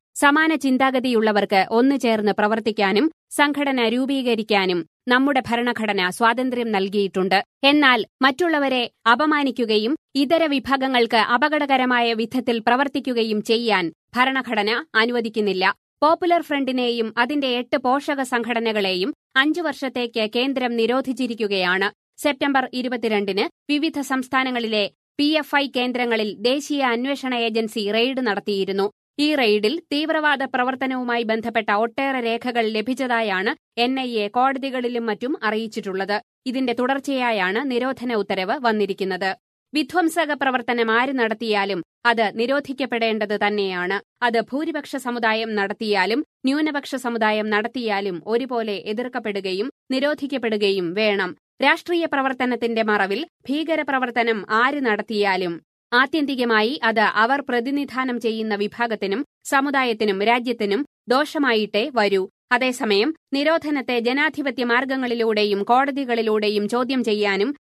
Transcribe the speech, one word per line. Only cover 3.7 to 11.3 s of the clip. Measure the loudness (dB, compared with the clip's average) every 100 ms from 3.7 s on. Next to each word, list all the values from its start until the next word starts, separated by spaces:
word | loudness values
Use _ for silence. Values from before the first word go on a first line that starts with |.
| 0 0
രൂപീകരിക്കാനും | 0 0 0 0 0 2 2 2 0 -4 _ 2
നമ്മുടെ | 4 4 2
ഭരണഘടന | 0 0 0 -2 -2 0 -2
സ്വാതന്ത്ര്യം | 2 2 2 -2 -2 -2
നൽകിയിട്ടുണ്ട്. | -2 0 0 0 0 2 2 0 _
എന്നാൽ | 4 6 6 4 0 0
മറ്റുള്ളവരെ | 2 2 2 2 2 0 -2 _ 2
അപമാനിക്കുകയും | 2 2 0 0 -2 0 2 2 -2 _
ഇതര | -2 2 2 2
വിഭാഗങ്ങൾക്ക് | 0 0 0 2 2 4 4 4